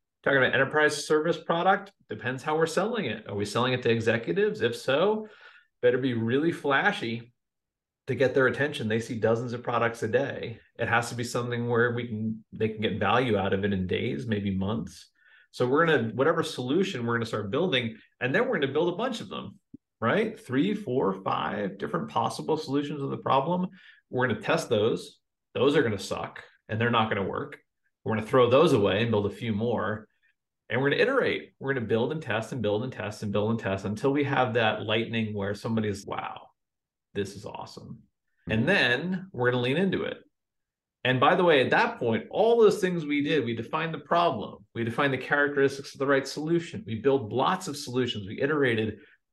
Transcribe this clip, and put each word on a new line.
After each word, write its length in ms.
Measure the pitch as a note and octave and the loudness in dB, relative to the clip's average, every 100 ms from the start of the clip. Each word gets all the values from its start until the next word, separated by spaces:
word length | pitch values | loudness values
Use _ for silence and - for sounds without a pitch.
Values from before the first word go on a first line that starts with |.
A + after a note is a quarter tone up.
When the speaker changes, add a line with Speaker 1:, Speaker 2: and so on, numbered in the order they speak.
| _ _ | _ _
Speaker 1:
Talking 140 | - C#3 | 0 2
about 160 | B2 | 2
enterprise 540 | A2+ C3+ D3+ D3 D3 - | 2 0 2 2 0 0
service 320 | D3+ E3 D#3+ | 2 2 -2
product, 540 | - E3+ F#3 G3 - _ - | -2 0 2 2 -2 _ -14
depends 320 | - B2+ C3 | -8 -6 -6
how 160 | D#3 D#3 | -2 0
we're 80 | E3 | 2
selling 400 | F3+ G#3 A#3+ C3+ | 2 0 -2 -4
it. 200 | G#2 - | -6 -6
Are 80 | |
we 120 | G2+ G2+ | -6 -2
selling 260 | A#2 B2+ | 0 0
it 100 | B2 | 2
to 60 | A#2 | 2
executives? 680 | A2+ A2 A2+ E3 F3 G#3 C3+ | 2 2 0 0 0 0 0
If 160 | A#2 A#2+ | -2 -2
so, 520 | - C#3 G3+ G#3+ - - - - _ - | 0 2 2 0 -4 -18 -20 -20 _ 0
better 160 | B2 B2+ | 2 2
be 160 | C3 | 0
really 400 | A2+ A2+ C3+ E3 | 0 0 2 0
flashy 800 | E3 C#3+ C3+ F#3+ - A#2 A#2 - _ _ _ _ _ _ _ - | -2 0 2 2 -2 -6 -8 -10 _ _ _ _ _ _ _ -6
to 80 | |
get 200 | B2 B2+ | 0 2
their 140 | C#3 B2+ | 4 2
attention. 380 | A#2+ C#3+ D3 G#2+ | 2 -2 -2 -2
They 140 | A2+ | -2
see 180 | A2+ A2+ | -2 0
dozens 360 | A2 A#2 B2 | 2 2 0
of 80 | A#2 | -6
products 400 | - A#2+ A#2 - | -2 0 0 -2
a 60 | A2+ | 0
day. 520 | A#2+ C#3 - - A2+ _ - | 0 0 -6 -10 -12 _ -6
It 100 | A2 | 0
has 200 | A#2 - | 0 0
to 60 | |
be 100 | B2 | -6
something 440 | A#2 B2+ A#2+ A#2+ A#2+ | -4 -4 -4 -4 0
where 260 | A#2 A#2+ | 2 2
we 140 | A#2+ A#2+ | 0 -6
can, 360 | G#2+ A2 A2 - | -4 -4 -6 -10
they 160 | - A2 | -4 -4
can 140 | - | -2
get 160 | G#2 F2+ | -4 0
value 400 | G2+ A#2 B2+ G2+ | 2 2 2 0
out 160 | F#2+ | 0
of 100 | F#2+ | 0
it 80 | G2+ | 0
in 140 | G2 F#2 | 0 0
days, 400 | G2+ A2+ C#3 A#2+ | -2 -2 -4 -2
maybe 280 | G2+ G2+ | -2 -2
months. 520 | F#2+ F#2+ A#2 - - - _ _ _ _ | -2 -2 -4 -6 -14 -20 _ _ _ _
So 140 | - B2 | -2 2
we're 180 | C#3+ | 4
gonna, 260 | E3 C#3+ A2+ | 4 4 0
whatever 340 | A#2+ C#3+ E3+ | 0 2 2
solution 600 | D3 - B2+ E3 F#3+ B2+ | -2 -6 -2 0 0 -2
we're 100 | A#2 | -2
gonna 120 | A#2 A2+ | -2 -2
start 240 | A2 G2+ | -4 -2
building, 460 | C3 F#3 C3 A#2 - - - | -2 0 0 -2 -8 -20 -6
and 120 | B2 | -2
then 140 | F3+ B3+ | 0 0
we're 140 | F#3+ | 0
gonna 120 | C3+ | 0
build 220 | D3 F3 | 0 0
a 20 | F3 | 0
bunch 240 | C4 - | -4 -6
of 80 | G2+ | -10
them, 300 | C#2 A2 - _ - _ - | -10 -12 -16 _ -20 _ -4
right? 380 | A2+ F3 A3 - | 0 0 0 -6
Three, 360 | - C3 F#3 | -4 0 0
four, 380 | - - B2+ F#3+ | 0 -2 0 0
five 640 | F#3+ - E2+ - - G2+ - | -2 -4 -4 -4 -4 -4 -6
different 320 | - E2+ D2+ | -4 -4 -2
possible 480 | A#2 A#2 - D3+ D3+ | -2 -2 -4 -2 -2
solutions 460 | C3 C#3+ D3 D3 | 0 -2 -2 -6
of 80 | C#3 | -6
the 60 | C3 | -6
problem. 500 | B2 B2+ D#3+ F3+ F#3 - - - - | 0 2 2 -2 -2 -8 -20 -20 -6
We're 180 | B2 B2+ | -2 0
gonna 120 | G#2 | 0
test 280 | - D#3+ - | 0 -2 2
those. 500 | A2 A2 E3+ - _ _ _ _ | 2 2 0 -6 _ _ _ _
Those 200 | - C3+ | 2 4
are 80 | C#3+ | 4
gonna 160 | A#2 G2 | 2 -2
suck 460 | - E2+ - - - _ - | -4 -6 -6 -12 -20 _ -8
and 120 | A2 | 0
they're 100 | A#2+ | 2
not 180 | A#2 A2 | 4 2
gonna 180 | G#2+ F#2 | 0 -2
work. 320 | G2 - - _ _ _ _ | -4 -8 -12 _ _ _ _
We're 100 | - | -4
gonna 120 | A2 A2 | -4 2
throw 200 | C3+ A2+ | 4 6
those 260 | C3 E3+ | 6 6
away 280 | B2 G2 G2 | 6 4 2
and 80 | A#2 | 2
build 160 | G#2+ G2+ | 0 0
a 40 | |
few 220 | - A#2 | -4 -4
more. 540 | G#2 A#2 G2+ G2 A2 - _ _ _ _ _ - | -2 -2 -2 -4 -6 -10 _ _ _ _ _ -6
And 120 | A#2+ | -2
we're 100 | C#3 | 0
gonna 120 | - | 2
iterate. 500 | A3+ C4+ C#3 - - - | 2 2 0 -2 -6 -10
We're 160 | C3+ | -4
gonna 100 | C3+ | -4
build 280 | G2+ A2+ B2+ | 0 0 0
and 100 | D#3 | -4
test 300 | A#2 G#2+ - | -4 -4 -4
and 100 | C3+ | -2
build 220 | G#2 G#2 | 0 0
and 80 | B2+ | -2
test 320 | - G#2+ - | -6 -8 -6
and 80 | G#2 | -2
build 180 | G#2 G#2+ | 0 0
and 80 | A2+ | 0
test 260 | G2 F#2+ | -2 -4
until 280 | F#2+ G#2+ C#3 | -4 -2 0
we 100 | C#3+ | 2
have 320 | C3+ C#3 B2 | 0 2 2
that 280 | A#2 A2 G#2+ | 2 2 0
lightning 520 | G#2 A2+ A2+ A2+ G#2+ | -2 -2 0 -2 -2
where 180 | G#2 G2 | -4 -4
somebody's, 540 | G#2 A#2+ A2+ G#2+ F#2+ - | -4 -2 -2 -2 -4 -6
"Wow, 360 | - - - - _ _ _ _ _ _ | -8 -8 -12 -18 _ _ _ _ _ _
this 220 | G#2 F#2+ | -6 -6
is 100 | G#2 | -6
awesome." 540 | - - - - - - _ _ _ _ - | -12 -12 -12 -14 -16 -18 _ _ _ _ -2
Speaker 2:
Mm-hmm. 40 | |
Speaker 1:
And 160 | A2 D3 | 0 2
then 580 | G3 B2+ B2+ F3 F#3 - | 4 4 2 -2 -6 -8
we're 180 | A#2+ B2 | 0 2
gonna 140 | B2 | 2
lean 140 | B2 D3+ | 0 2
into 260 | F#3+ - | 0 0
it. 140 | - - _ _ _ _ _ _ _ _ | -4 -8 _ _ _ _ _ _ _ _
And 160 | B2 C3 | 0 4
by 160 | D3 | 4
the 80 | F3+ | 6
way, 220 | F3 C#3+ | 6 6
at 60 | A#2 | 6
that 280 | E3 A#3 - | 4 2 0
point, 280 | A#2+ A2 - | 0 0 -2
all 300 | D#3+ A3 A#3 | 2 4 8
those 180 | G#3 - | 8 6
things 280 | F3+ F3 D3 | 0 -2 -2
we 160 | D3 | 0
did, 200 | D3 D#3 | 2 0
we 140 | A#2+ A2+ | 0 -4
defined 380 | A2+ D#3 E3 | -4 -4 -4
the 40 | D#3+ | -6
problem, 680 | - E3+ E3+ A2+ - - - | 0 2 2 0 -8 -12 -12
we 100 | A2+ | -6
defined 300 | A#2 A#2 C#3+ | -4 0 0
the 40 | B2+ | 0
characteristics 760 | - C#3+ C#3+ C#3+ C3+ - - | -2 0 2 2 2 0 -14
of 40 | - | -6
the 80 | C3+ | 0
right 220 | C3+ C3+ | 2 0
solution, 560 | D3 D#3+ E3+ - - - | -6 0 -2 -2 -12 -8
we 140 | A2 | 0
build 320 | C#3 C3+ G#2 | 2 2 0
lots 360 | A#2 F3+ F#3 - | 0 0 0 -4
of 80 | C#3 | -10
solutions, 520 | - B2+ A#2 G#2+ F#2+ | -4 -2 -2 -4 -8
we 120 | - | -4
iterated, 580 | C#3 D3+ C3 A2 G#2+ - - _ _ | -2 2 2 2 -2 -4 -16 _ _